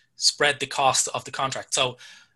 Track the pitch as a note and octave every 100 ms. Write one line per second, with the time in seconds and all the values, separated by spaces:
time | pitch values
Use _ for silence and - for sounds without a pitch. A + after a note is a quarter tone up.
0 | _ - - - D3 C3+ C3+ - C3 -
1 | - B2 - C#3 C3+ A2 - - B2+ -
2 | - - _